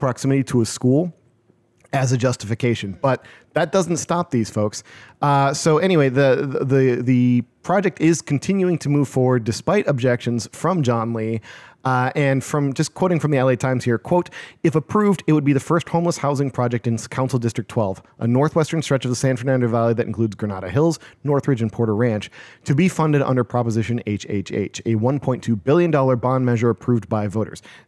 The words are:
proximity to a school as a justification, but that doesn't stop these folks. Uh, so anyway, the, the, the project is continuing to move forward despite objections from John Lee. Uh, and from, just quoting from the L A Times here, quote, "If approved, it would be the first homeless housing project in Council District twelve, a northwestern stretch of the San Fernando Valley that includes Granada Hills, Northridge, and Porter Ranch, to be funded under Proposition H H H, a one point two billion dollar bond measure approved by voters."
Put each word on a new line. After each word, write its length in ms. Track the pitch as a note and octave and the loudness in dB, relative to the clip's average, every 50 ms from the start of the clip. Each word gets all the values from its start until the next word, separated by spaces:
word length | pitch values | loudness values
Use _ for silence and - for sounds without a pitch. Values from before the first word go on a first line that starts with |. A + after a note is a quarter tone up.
proximity 440 | C#3 C3 A#2+ - - C3+ C3+ C#3 B2+ | -4 -4 -4 -2 -2 0 0 0 0
to 180 | - - A#2+ | 0 0 0
a 20 | A2+ | 0
school 480 | - - - - B2 C3 D3 F3+ F3 - _ _ _ _ _ _ _ _ _ _ _ _ _ _ - | 0 -2 -2 0 2 2 2 0 -2 -6 _ _ _ _ _ _ _ _ _ _ _ _ _ _ -4
as 200 | - C#3 C3 B2 | -2 0 0 0
a 40 | C3 | 0
justification, 800 | A#2+ A#2+ B2+ A#2+ - - G2 A#2 - - A#2+ A2+ - - G2 F#2 - | 2 0 0 -2 -2 -4 -6 -4 -2 0 0 0 0 -4 -8 -6 -2
but 220 | - C3+ B2+ - - - - - _ _ - | 0 0 0 0 -4 -12 -20 -20 _ _ -2
that 180 | D3+ E3+ D3+ | -2 -2 0
doesn't 240 | F#3+ F#3+ E3+ E3 E3+ | 0 0 0 0 -2
stop 340 | D3 - - E3+ F3 E3 - | -4 -2 -2 -2 -2 -2 -2
these 200 | - A#2+ A2 - | -2 -2 -2 -2
folks. 340 | - A2+ G#2 G#2+ - - - - - - - - - - | -2 -2 -2 -2 -4 -6 -16 -18 -20 -20 -20 -18 -8 -2
Uh, 300 | C#3+ D3 C#3 C#3 C#3 C#3 | 0 2 4 4 2 2
so 260 | C#3+ - - E3 D#3 D3+ | 0 0 2 2 2 4
anyway, 300 | F3+ F#3+ F#3 D#3 C#3 C3+ | 4 4 4 4 4 4
the, 480 | B2 C#3+ C#3 C3+ B2+ C#3 C#3+ C#3 C3 - | 4 4 4 4 4 2 0 -2 -2 -2
the, 420 | C#3+ B2+ C3+ C3+ C3 B2+ B2 - | 0 2 4 4 4 4 2 2
the 400 | A#2+ B2 B2+ B2 B2 B2 B2 A#2+ A#2 _ _ _ | 2 2 4 4 4 4 4 2 0 _ _ _
project 380 | - - F3 G3+ F#3+ F3+ - - | -4 -2 0 0 0 0 -2 0
is 220 | D3+ E3 E3+ - | 2 2 2 2
continuing 560 | - - C#3+ C3 - - F#3+ G3 F#3 F3+ F3 C#3+ | -2 -4 -4 -2 -2 -2 -2 0 0 0 -2 -2
to 100 | - C#3+ | -2 0
move 200 | C#3+ C#3+ C#3 - | 0 0 0 0
forward 340 | - C3+ B2+ B2+ B2+ B2 | 0 2 2 2 2 0
despite 460 | A2 A#2 A2+ - - - F#3 G#3+ - - | 0 -2 -6 -4 -2 0 0 0 0 0
objections 600 | - A#2+ B2 B2+ A#2+ A#2+ - A#2+ A#2+ A#2 - - | -2 0 0 0 0 0 -2 -4 -4 -4 -6 -8
from 300 | - - - D#3+ F#3+ E3+ | -10 -6 -2 -2 0 0
John 320 | C#3 A#2+ A#2+ A#2 A2+ A2+ A#2 | 0 0 0 0 -2 -4 -4
Lee. 260 | A2+ A2 A2 A2+ A2 - - - - - - - _ - | -4 -4 -4 -4 -6 -8 -12 -20 -20 -20 -20 -14 _ -2
Uh, 260 | C3 C3 B2+ B2+ C3 - | 0 0 0 0 0 0
and 260 | D#3 C#3+ C#3 C3+ C3 | 0 0 2 2 0
from, 320 | - - - D3 C#3+ C#3 C3 | -2 -2 -2 -2 0 0 -2
just 180 | - D#3 - - | -2 -4 -4 -4
quoting 260 | - F#3+ F3 F3 D3 | -2 0 0 0 0
from 100 | D3+ D3+ | 0 0
the 80 | D3 C3 | 2 2
L 100 | B2+ C3 | 2 2
A 80 | B2+ | 2
Times 280 | - - C3 C3 A#2+ - | 2 0 -2 -2 0 0
here, 140 | B2 A#2 A2 | 0 -2 0
quote, 320 | - - F3 F3+ F3 - - - - - - _ - | 0 0 0 0 0 -2 -8 -18 -20 -20 -8 _ 0
"If 100 | E3 B2+ | 0 0
approved, 480 | D#3 - - - G#3 G#3 G3+ F#3+ - - - | 0 -2 0 0 2 4 4 2 2 2 2
it 40 | |
would 120 | D3+ D3+ C#3 | 2 2 4
be 80 | C#3+ | 2
the 80 | C#3+ C3+ | 2 0
first 280 | - - E3 E3 - - | 2 0 0 0 0 0
homeless 300 | - E3+ E3+ F3 E3 - | -2 -2 0 0 -2 -2
housing 320 | - C#3 D3 C3 C#3+ C3 | -2 -2 0 0 -2 -2
project 380 | - - B2 A#2 A#2+ A2+ - A#2+ | -2 -2 -2 0 -2 -2 -2 -2
in 100 | A#2 A2+ | -2 -4
Council 400 | - - - C3 C3 B2+ - B2 | -4 -6 -4 -4 -2 0 0 0
District 320 | A#2 A2+ - - G#2 - | -2 -2 -4 -4 -8 -4
twelve, 320 | - A#2+ G#2+ F#2+ F#2+ - - _ _ - | -2 -2 -2 -2 -4 -8 -12 _ _ -6
a 80 | A#2 | -2
northwestern 560 | A#2 A#2+ B2+ D3 D#3 - D#3+ D3+ - - E3 | 0 2 2 2 2 2 0 0 0 -2 -4
stretch 220 | - - C#3+ B2+ - | -2 0 -2 -2 -2
of 60 | B2 | -2
the 60 | B2 | -4
San 200 | - - C3 C3 | 0 0 0 0
Fernando 320 | A2+ A#2+ C3+ C3 B2+ B2 A2+ | 0 0 0 0 2 2 2
Valley 260 | A2+ A#2 A2+ A#2 A#2 | 2 2 2 2 2
that 100 | A2 A2+ | 0 -2
includes 300 | G2 G#2 G2+ A#2 A2 G2+ | -4 -2 -2 -2 -2 -2
Granada 340 | - G#2+ G#2 G2 F#2 F#2+ F2+ | -4 -6 -6 -6 -6 -6 -4
Hills, 300 | F2 C#3 D#3 E3+ D#3 - - - - _ | 0 0 2 0 0 -4 -8 -20 -16 _
Northridge, 400 | - C#3+ C#3+ C#3 - D3 C3+ A2+ | -4 -2 -2 0 0 0 0 0
and 100 | A#2 G#2+ | 0 -2
Porter 220 | - - A#2 A2 G#2 | -2 -2 0 0 2
Ranch, 380 | G#2 B2 A#2+ G#2+ G#2 - - - - - - - _ - | 2 2 0 0 -2 -4 -8 -16 -20 -20 -20 -20 _ -4
to 100 | - C#3+ | -2 0
be 140 | C#3 F3+ F3+ | 2 2 2
funded 340 | - - D#3 D#3 D3 C#3+ | 2 0 0 2 2 2
under 220 | C3+ A#2+ C3 B2+ A#2+ | 2 2 2 0 0
Proposition 580 | - - B2 A#2 A#2 G#2 A2+ G#2+ A#2 A#2 A#2+ - | 0 0 -2 0 0 0 0 0 -2 -2 -4 -4
H 200 | G#2 G#2 F#2 - - | -4 -6 -6 -6 -4
H 220 | G#2 G2 F#2 - | -4 -4 -4 -4
H, 320 | - G#2 G2 - - - - | -2 -4 -4 -4 -6 -6 -4
a 100 | A2+ A2+ | -2 -2
one 240 | G#2+ A2 B2+ C#3+ C#3 | 0 0 0 -2 -2
point 220 | - C3+ B2+ - | -2 -2 -4 -2
two 120 | - A2+ A#2 | -2 -2 -2
billion 360 | G2+ - C3 D3+ F3 F3 E3+ | -2 0 2 2 4 4 2
dollar 240 | D3+ C#3+ C3 C3 B2+ | 2 2 2 2 2
bond 280 | A2 A#2 B2+ C3 C3 B2+ | 2 0 0 0 0 2
measure 240 | B2 A#2+ A2 A#2+ A#2 | 0 2 2 2 2
approved 400 | A2 - - - B2 A2+ - - | 0 0 0 0 0 0 0 -2
by 200 | A2+ G#2+ G#2 G2+ | -4 -4 -2 -2
voters." 340 | F2+ A2 G#2 - - - - - - - - | -2 -4 -4 -4 -8 -16 -18 -20 -20 -20 -14